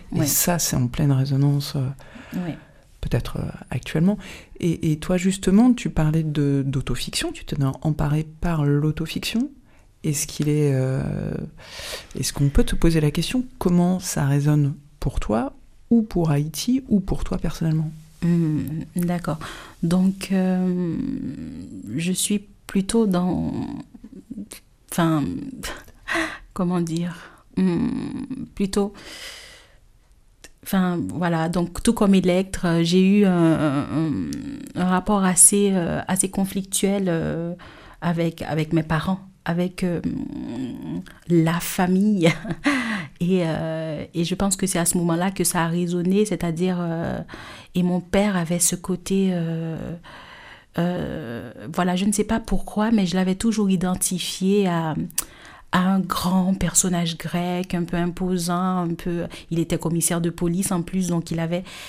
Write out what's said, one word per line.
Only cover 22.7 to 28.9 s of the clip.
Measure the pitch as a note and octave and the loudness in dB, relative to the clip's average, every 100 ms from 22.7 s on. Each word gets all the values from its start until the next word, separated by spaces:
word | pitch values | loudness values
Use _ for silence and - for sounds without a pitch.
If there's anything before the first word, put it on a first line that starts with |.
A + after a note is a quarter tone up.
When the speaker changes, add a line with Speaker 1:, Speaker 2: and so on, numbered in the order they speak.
| G3 G3 A3+ A3 | -2 2 2 2
Speaker 2:
dans, | F3+ F3+ - - - - - - - - F#3+ - - G3+ - _ _ - | 2 0 0 -2 -4 -6 -10 -14 -20 -20 -18 -14 -14 -14 -16 _ _ -8
enfin, | - E3 D#3 C#3 - - - - - - | 0 2 2 0 -4 -8 -10 -12 -12 -16
<laughs> | - - E4+ D#4+ - - | -16 -6 -4 -4 -8 -12
comment | - F3 F3+ | -4 0 0
dire, | E3 E3 F3 E3 - - _ - | 0 -2 -4 -8 -16 -20 _ 0
hmm, | F#3+ E3+ - - - - - - - | 2 4 0 -2 -6 -8 -8 -8 -10
plutôt, | - G3 G3+ G3+ | -4 -2 0 -2